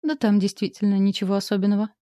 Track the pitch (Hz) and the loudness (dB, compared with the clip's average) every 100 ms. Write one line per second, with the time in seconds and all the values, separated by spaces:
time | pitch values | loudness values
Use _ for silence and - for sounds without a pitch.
0 | 311 294 220 208 196 - 196 - 208 196 | -4 -2 2 2 2 -4 -8 -2 0 2
1 | 196 190 190 196 - 202 202 202 214 _ | 0 0 -2 -2 -2 0 0 0 -2 _